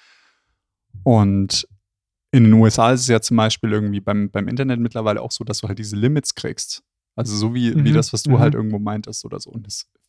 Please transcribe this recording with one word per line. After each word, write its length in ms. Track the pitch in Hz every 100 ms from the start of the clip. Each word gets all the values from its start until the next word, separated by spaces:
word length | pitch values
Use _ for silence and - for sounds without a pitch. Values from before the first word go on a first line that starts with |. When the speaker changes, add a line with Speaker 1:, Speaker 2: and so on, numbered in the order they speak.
| _ _ _ _ _ _ _ _ _ 101
Speaker 1:
Und 640 | 92 113 101 98 98 - - _ _ _ _ _ _
in 120 | 135
den 80 | 113
U 120 | 110 110
S 120 | -
A 140 | 117
ist 100 | 127
es 40 | 127
ja 160 | 113
zum 160 | - 117
Beispiel 340 | 110 - 113
irgendwie 280 | 107 104 101
beim, 300 | 95 104 101
beim 180 | 107 101
Internet 320 | 120 135 123
mittlerweile 420 | 117 117 110 104
auch 80 | 120
so, 140 | -
dass 160 | 110 107
du 80 | 107
halt 100 | 101
diese 180 | 107 104
Limits 380 | 117 147 -
kriegst. 480 | - - - - - _ _ _
Also 200 | - 117
so 200 | 104 107
wie, 200 | 120 120
wie 180 | 120 143
Speaker 2:
Mhm. 20 |
Speaker 1:
das, 180 | 147 113
was 120 | -
du 80 | -
Speaker 2:
Mhm. 60 | 123
Speaker 1:
halt 140 | 120
irgendwo 240 | 117 110 104
meintest 460 | 104 107 107 107
oder 160 | 117 -
so. 80 | -
Und 160 | 117 104
das 200 | - - _